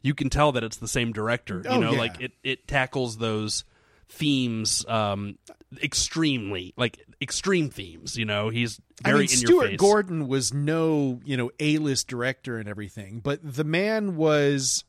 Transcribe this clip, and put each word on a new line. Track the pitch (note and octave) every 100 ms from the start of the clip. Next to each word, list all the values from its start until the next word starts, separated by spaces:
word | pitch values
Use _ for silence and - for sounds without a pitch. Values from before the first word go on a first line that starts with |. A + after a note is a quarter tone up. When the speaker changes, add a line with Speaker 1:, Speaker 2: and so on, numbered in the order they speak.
Speaker 1:
you | C3
can | C#3+ C3+
tell | D3+ D3+
that | B2
it's | A2+ -
the | A2+
same | C3 A#2
director. | A2 G#2+ A#2 - F2+
You | B3
Speaker 2:
Oh, | B3+
Speaker 1:
know, | A2+
Speaker 2:
yeah. | A#2
Speaker 1:
like, | A#2 -
it, | B2+ _
it | C3 C3 -
tackles | C3+ C3 C3+ B2 A2
those | A2+ G#2+ G#2+ - - _ _ _ _
themes, | - D3+ C#3 B2 A2+ G#2+ - -
um, | A2 G#2 G2+ G2+ - - - _ C3+
extremely, | D3 - - D#3+ D#3+ B2+ G2+ G2 F#2 -
like, | A#2+ - - -
extreme | C#3 - F#3+ F#3 D3
themes. | - F#2+ E2 C3+ A#2+
You | A2
know, | G#2 A2
he's | A2+ A#2 - _ -
Speaker 2:
I | B2
Speaker 1:
very | G#3+
Speaker 2:
mean, | G3+
Speaker 1:
in | B3+
Speaker 2:
Stuart | B3 F4
Speaker 1:
your | A3+
face. | -
Speaker 2:
Gordon | G3+ G#3 F#3 E3 C3+
was | C3+ A#2
no, | C#3 D3 E3 D#3+ D3+ C#3 B2 C#3+
you | B2+
know, | A#2+ -
A-list | D3+ D3+ D3+ C3 -
director | B2 B2 B2+ C3 A2+
and | G#2
everything, | G#2 G2+ - G2 A#2
but | B2 C#3+
the | D#3 B2+
man | D3+ E3 G#3 A3 G3+ E3
was | D#3 D3+ C#3+ C#3+ C3 -